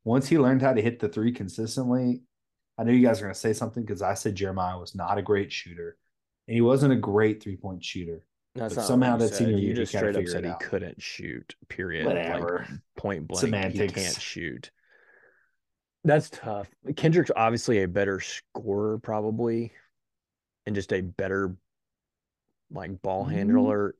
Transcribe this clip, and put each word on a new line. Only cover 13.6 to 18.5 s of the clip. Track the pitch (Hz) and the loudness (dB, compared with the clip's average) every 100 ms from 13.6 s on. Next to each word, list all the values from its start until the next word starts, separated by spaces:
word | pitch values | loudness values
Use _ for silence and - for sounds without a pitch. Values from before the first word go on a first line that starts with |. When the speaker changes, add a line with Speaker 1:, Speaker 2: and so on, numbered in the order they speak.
Speaker 2:
he | 95 95 | -2 -2
Speaker 1:
Semantics. | |
Speaker 2:
can't | 101 95 92 - | -2 -2 -4 -4
shoot. | - 85 85 62 - _ _ _ _ _ _ _ _ _ _ _ _ _ | -8 -8 -8 -8 -16 _ _ _ _ _ _ _ _ _ _ _ _ _
That's | 156 151 - | 4 4 2
tough. | - 113 104 101 _ 135 151 | -8 -8 -8 -10 _ -10 0
Kendrick's | 160 170 135 | 4 4 4
obviously | - 113 117 - 107 | 4 2 2 2 2
a | 92 | 2
better | 92 98 95 | 2 0 -2
scorer, | - - - | -6 -12 -12